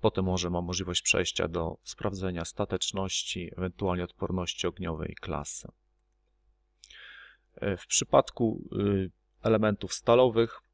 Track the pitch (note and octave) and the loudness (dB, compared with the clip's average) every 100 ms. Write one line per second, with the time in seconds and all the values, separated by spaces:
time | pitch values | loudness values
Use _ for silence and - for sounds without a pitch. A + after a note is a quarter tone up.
0 | - - F#2+ F2+ F2 F2 F2 F2+ F2+ F2 | 2 2 0 0 0 -2 -2 -4 -2 -2
1 | - - F2 - E2+ F2 E2 - - - | 0 2 0 -2 -2 0 -4 -4 -12 -6
2 | G#2 F#2+ F#2 F2 E2 - G2+ F#2 - F#2+ | -6 -2 -4 -4 -6 -4 -4 -2 -2 -4
3 | F#2+ - - G2 F2 - F#2 - G2 F2+ | -4 -4 -4 -6 -8 -4 -6 -2 -2 0
4 | F2 _ F#2 F#2 E2+ - F2+ - F2 D#2+ | -4 _ -4 -2 -2 -2 -4 -2 -6 -4
5 | D#2 D2+ - D2 D2 - - _ _ _ | -6 -8 -6 -6 -6 -8 -10 _ _ _
6 | _ _ _ _ _ _ _ _ - - | _ _ _ _ _ _ _ _ -20 -20
7 | - - - _ _ - G2+ F#2 - - | -20 -20 -20 _ _ -6 -4 -4 0 0
8 | - C3+ - - A#2 - - - G2+ G2 | 6 4 4 2 0 0 -6 0 2 2
9 | F#2 _ _ _ A#2+ A2 G#2+ G2+ F#2+ - | 0 _ _ _ 2 4 4 0 -4 -2
10 | - A#2 B2+ A2 A#2 - _ | 6 8 8 6 2 0 _